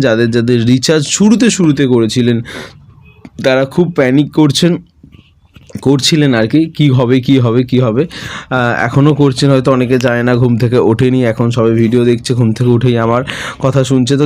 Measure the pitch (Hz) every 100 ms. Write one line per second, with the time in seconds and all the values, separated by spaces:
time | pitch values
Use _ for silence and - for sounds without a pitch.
0 | 135 113 120 117 117 123 117 131 - 156
1 | 143 - 208 220 233 - 165 139 135 123
2 | 113 127 120 113 117 - - - - -
3 | - - - - 135 131 135 - 170 170
4 | 127 135 143 - 151 135 170 175 - _
5 | - - _ _ _ - - - 131 143
6 | - 160 143 117 113 147 160 - 147 127
7 | 120 131 123 135 120 117 123 123 123 110
8 | 170 - - - - 127 120 113 117 135
9 | 143 143 143 127 143 135 135 127 123 131
10 | 127 120 120 123 127 117 120 123 95 113
11 | 127 127 120 113 117 117 113 113 113 120
12 | 120 120 120 123 113 110 123 120 123 117
13 | 113 117 135 - - - 139 139 127 131
14 | 123 139